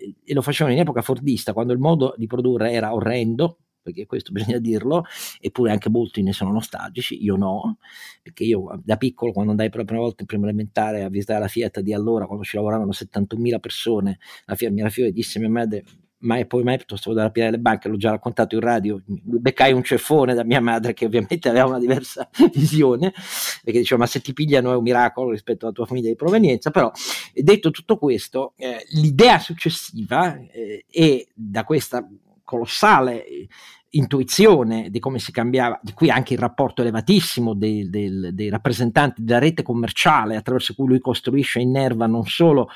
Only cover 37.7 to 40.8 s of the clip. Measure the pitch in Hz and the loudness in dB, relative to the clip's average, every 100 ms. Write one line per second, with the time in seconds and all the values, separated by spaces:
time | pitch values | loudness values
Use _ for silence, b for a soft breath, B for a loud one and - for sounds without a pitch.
37.7 | 107 95 104 101 95 87 92 107 107 131 | -2 -4 -4 -4 -4 -6 -6 -4 -2 -2
38.7 | 120 120 127 143 - 113 120 151 165 - | -2 0 2 2 0 2 4 4 0 -4
39.7 | 117 117 - 175 147 110 107 104 127 - | -2 -2 0 2 4 2 -4 -2 -2 -2
40.7 | 113 | -2